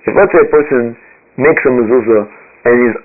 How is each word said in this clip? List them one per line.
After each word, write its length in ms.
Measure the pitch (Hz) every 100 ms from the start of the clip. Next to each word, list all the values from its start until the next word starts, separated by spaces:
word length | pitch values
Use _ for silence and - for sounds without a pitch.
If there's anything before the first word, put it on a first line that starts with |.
| -
If, 80 | 156
let's 160 | 196
say, 80 | 175
a 80 | 147
person 480 | 151 147 131 117 117 - _ _ -
makes 240 | 143 156
a 80 | 139
mezuzah 520 | 123 110 127 110 110 104 - - _ 120
and 100 | 123
his 200 | 120 107